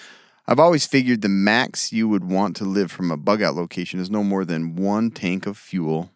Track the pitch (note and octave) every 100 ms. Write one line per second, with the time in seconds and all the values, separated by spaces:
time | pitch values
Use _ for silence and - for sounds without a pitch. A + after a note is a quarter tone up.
0 | - - _ _ - B2 E3 D#3+ - C#3
1 | B2+ A#2+ G#2 G2 G2+ A#2 C3 - - A2+
2 | A2 G2+ F2+ F#2+ G2+ - G2 G2 F2+ -
3 | F2 D#2 G2 G#2+ F#2 D2 F2 - F2 F#2
4 | F#2 G#2 G#2 G2 F2+ D#2+ E2 E2 G2 G#2
5 | A2+ A2 F#2 F#2 G2+ G2 - F#2 D#2 D#2
6 | F#2